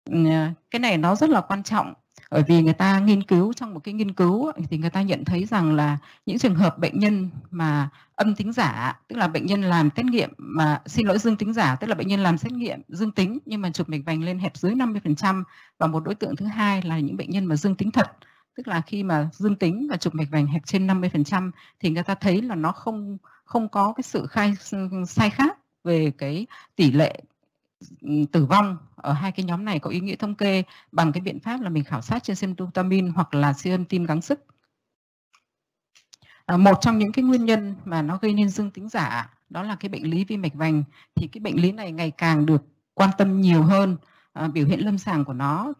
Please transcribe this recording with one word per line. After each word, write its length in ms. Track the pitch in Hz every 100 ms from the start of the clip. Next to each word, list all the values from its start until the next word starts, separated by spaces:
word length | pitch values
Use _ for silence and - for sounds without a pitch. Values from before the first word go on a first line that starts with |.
| -
Ừm, 220 | 165 160
à, 260 | 160 156 165 _
cái 80 | 240
này 180 | 247 175
nó 180 | 170 208
rất 140 | 311
là 120 | 240
quan 220 | - 202
trọng, 300 | 196 214 185 - _ _ -
bởi 120 | 156 147
vì 160 | 170
người 100 | 160
ta 260 | 160 190 196
nghiên 240 | 202 202
cứu, 300 | 190 180 196
trong 200 | 247 233
một 60 | 170
cái 100 | 202
nghiên 200 | 208 202
cứu 340 | 185 175 202 302
á, 60 | - 156
thì 80 | 156
người 120 | 165
ta 120 | 190
nhận 240 | 196 151 143
thấy 200 | 175 208
rằng 300 | 214 160 151
là 220 | 147 147 - - -
những 140 | 220
trường 160 | 254 170
hợp 220 | 180 -
bệnh 200 | 165 -
nhân 300 | 208 208 185 - -
mà 380 | 175 160 147 139 - _ -
âm 200 | 208 202
tính 180 | 208
giả, 460 | 233 170 110 123 - -
tức 80 | 240
là 120 | 180
bệnh 180 | 160 180
nhân 160 | 202
làm 280 | 190 170 151 180
xét 100 | 247
nghiệm 280 | 240 - -
mà, 440 | - 160 151 147 -
xin 220 | 190 214
lỗi, 100 | 196
dương 200 | 226 214
tính 160 | 208
giả, 220 | 226 160 131
tức 120 | 214
là 80 | 202
bệnh 120 | 190
nhân 120 | 202
làm 180 | 190 165
xét 140 | 233
nghiệm 300 | 247 240 - -
dương 240 | 170 214
tính 280 | 202 185 247 -
nhưng 160 | 214
mà 100 | 185
chụp 180 | 156 165
mạch 120 | 156 147
vành 180 | 160
lên 160 | 165 185
hẹp 180 | 185 -
dưới 180 | 175 247
năm 160 | 247
mươi 100 | 208
phần 120 | 170 147
trăm, 280 | 196 190 180 - - -
và 80 | 160
một 160 | 160
đối 120 | 160 214
tượng 200 | - -
thứ 100 | 208
hai 360 | 214 208 196
là 180 | 175 160
những 180 | 143 190
bệnh 120 | -
nhân 160 | 190 185
mà 100 | 147
dương 200 | 202 190
tính 160 | 196
thật, 200 | 240 - - _ _ _ -
tức 100 | 254
là 140 | 170
khi 220 | 160 202
mà 260 | 190 156 151
dương 220 | - 208 202
tính 320 | 175 196 294
và 80 | 220
chụp 180 | 170 156
mạch 120 | 147
vành 160 | 156 147
hẹp 140 | 160 -
trên 220 | 196 190
năm 140 | 185
mươi 80 | 180
phần 100 | -
trăm 280 | 147 196 185 - - _
thì 100 | -
người 140 | 160
ta 120 | 175 196
thấy 260 | 202 185
là 140 | 247 185
nó 160 | 156
không, 460 | 190 - 220 202 196 _ _ _
không 240 | 240 220
có 240 | 202 202
cái 100 | 233
sự 240 | 254 208 -
khai, 260 | 226 208 202 - 196 190 185 180
sai 220 | - 214
khác 280 | 208 285 392 _ _
về 280 | 175 165 151 139
cái 300 | 139 151 233 - - -
tỷ 160 | 160
lệ, 300 | 135 156 - - _ _ _ _ _ - -
ừm, 240 | - 147 147
tử 200 | 170 135
vong 320 | 196 208 180 - -
ở 180 | -
hai 180 | 143 190
cái 140 | 185 185
nhóm 200 | 175 214
này 140 | 165
có 100 | -
ý 100 | 175
nghĩa 160 | 190 -
thống 200 | 208 208
kê 280 | 202 190 185 - _
bằng 200 | 156 165
cái 100 | 156
biện 180 | 185 143
pháp 220 | 220 254
là 80 | 208
mình 140 | 156
khảo 180 | 143 131
sát 220 | - 226
trên 120 | - 190
siêu 140 | 190
âm 60 | 180
dobutamine 540 | 180 185 185 190 180 170
hoặc 200 | 170 143
là 180 | 143
siêu 220 | 135 180 185
âm 100 | 175
tim 200 | 185 170
gắng 160 | 156
sức. 240 | - 285 _ _ _ _ _ _ _ _ _ _ _ _ _ _ _ _ _ - _ _ -
À, 120 | 175
một 200 | 196 196
trong 180 | 240 220
những 120 | 202
cái 140 | 214 254
nguyên 200 | 254 226
nhân 300 | 220 202 196 -
mà 160 | 165
nó 160 | 151 185
gây 160 | 220
nên 160 | 208 202
dương 220 | 190 208
tính 180 | 185 214
giả 400 | 220 139 117 120 _ -
đó 140 | -
là 120 | 208 202
cái 140 | 196
bệnh 200 | 196 160
lý 160 | 170 190
viêm 160 | 214
mạch 120 | 175
vành, 300 | 143 160 151 147 _ _ -
thì 120 | 165
cái 120 | 220
bệnh 220 | 214 165
lý 100 | 175
này 200 | 214 196
ngày 200 | 160 165
càng 340 | - 165 156 151
được 180 | 151 - _ _
quan 160 | - 196 190
tâm 240 | 196 190
nhiều 220 | 190 165
hơn. 340 | 160 196 196 175 _ _ _
À, 140 | 156 156
biểu 180 | 156 143
hiện 200 | 190 208
lâm 120 | 196
sàng 280 | 208 160 143
của 80 |
nó 400 | 127 139 156 247